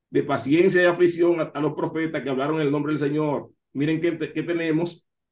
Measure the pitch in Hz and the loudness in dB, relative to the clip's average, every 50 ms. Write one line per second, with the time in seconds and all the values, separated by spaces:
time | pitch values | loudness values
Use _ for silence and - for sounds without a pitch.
0 | _ _ - 139 139 143 143 131 - 131 143 165 175 190 175 180 180 175 170 175 | _ _ -2 -2 0 0 -2 -2 0 2 4 4 4 4 4 4 4 4 4 4
1 | 180 170 - 165 175 175 175 160 156 156 - 143 147 151 147 - 170 151 - 160 | 4 2 4 4 2 2 2 2 0 -4 -4 -4 -4 -4 -2 -2 -4 -4 -2 -2
2 | 160 156 156 151 120 135 135 127 135 147 156 160 156 139 143 151 147 147 156 143 | -4 -2 -4 -4 -4 -4 -2 -2 -2 -2 0 0 0 0 0 0 -2 -2 -2 -2
3 | 147 139 147 151 156 151 143 123 113 - _ _ _ _ - 131 143 151 160 151 | -2 -2 0 0 -2 -2 -2 -4 -6 -8 _ _ _ _ -6 -4 -2 0 0 0
4 | 165 170 160 - 156 143 - 156 156 175 175 165 165 165 156 156 175 175 - - | 0 -2 -2 -2 -4 -6 -4 -4 -4 -2 -2 -2 0 0 0 0 -2 -4 -6 -10
5 | _ _ _ _ _ _ | _ _ _ _ _ _